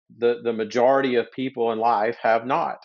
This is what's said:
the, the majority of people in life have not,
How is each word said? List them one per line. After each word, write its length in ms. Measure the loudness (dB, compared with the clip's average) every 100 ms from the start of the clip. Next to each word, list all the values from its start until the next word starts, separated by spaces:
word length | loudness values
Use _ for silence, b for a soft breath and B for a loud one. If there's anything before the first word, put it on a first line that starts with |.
| _ -2
the, 220 | 0 0
the 80 | -2
majority 640 | -4 -4 2 4 4 2
of 180 | 0 -2
people 400 | -6 -8 -4 -2
in 60 | 0
life 400 | 0 0 0 -2
have 240 | 0 0
not, 320 | 0 -2 -4 -8